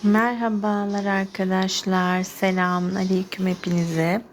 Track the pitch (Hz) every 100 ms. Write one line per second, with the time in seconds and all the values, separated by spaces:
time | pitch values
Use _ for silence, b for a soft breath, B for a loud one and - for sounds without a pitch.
0 | 208 214 233 240 233 214 208 202 202 202
1 | 202 196 190 - 190 185 190 - - 185
2 | 180 180 185 - 190 185 180 180 180 190
3 | 185 185 185 - 185 180 - 175 170 160
4 | 165 196 -